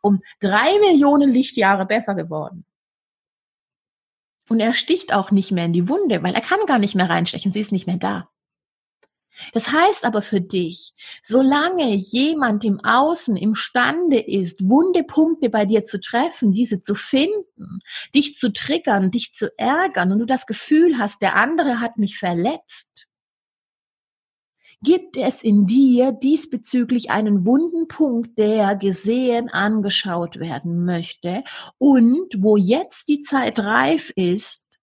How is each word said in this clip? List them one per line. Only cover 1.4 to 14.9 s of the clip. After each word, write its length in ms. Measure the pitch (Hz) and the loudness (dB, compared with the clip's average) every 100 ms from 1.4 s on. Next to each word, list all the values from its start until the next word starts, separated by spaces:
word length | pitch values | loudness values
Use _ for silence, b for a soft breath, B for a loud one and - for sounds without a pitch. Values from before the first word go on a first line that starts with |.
| 269 - 196 196 190 | 0 0 2 2 0
besser 260 | 214 220 | -2 -2
geworden. 500 | 190 165 156 147 175 - _ _ _ _ _ _ _ _ _ _ _ _ _ _ _ _ _ _ | -6 -6 -8 -8 -14 -20 _ _ _ _ _ _ _ _ _ _ _ _ _ _ _ _ _ _
Und 100 | 226 | 0
er 140 | 220 | 2
sticht 400 | 247 - 359 - | 0 0 -2 0
auch 180 | 202 190 | -2 2
nicht 200 | 196 185 | 0 2
mehr 140 | 180 170 | -2 0
in 80 | |
die 160 | 170 180 | 0 0
Wunde, 320 | 339 370 185 | 0 0 0
weil 140 | 165 - | -2 -4
er 60 | |
kann 180 | - 392 427 | -2 -2 0
gar 100 | 254 | 0
nicht 160 | 202 | 0
mehr 160 | 190 180 | 0 0
reinstechen, 420 | 170 175 180 196 | 0 -2 -4 -4
sie 100 | 202 | -4
ist 100 | 208 | -4
nicht 160 | 190 180 | -4 -4
mehr 100 | 180 | -4
da. 320 | 190 196 - _ _ _ _ _ _ _ _ _ _ B B | -4 -6 -10 _ _ _ _ _ _ _ _ _ _ B B
Das 180 | 226 - | -6 -2
heißt 340 | 302 370 392 - | 2 2 2 -2
aber 160 | 214 | -4
für 180 | 202 202 | -2 -4
dich, 540 | 185 190 170 175 - _ B B | -2 -4 -4 -8 -18 _ B B
solange 720 | - 233 262 285 330 359 269 | 0 2 4 2 0 0 0
jemand 680 | 202 190 233 285 320 254 208 | 0 -2 -2 0 0 0 0
im 160 | 220 196 | -2 -2
Außen 560 | 214 233 294 339 - 196 | 2 2 2 0 -2 -2
imstande 840 | 214 208 - 247 247 320 349 254 | 0 -2 -4 -2 0 0 2 2
ist, 500 | - 196 175 - 190 | 0 -2 -4 -2 2
wunde 340 | 262 370 | 4 4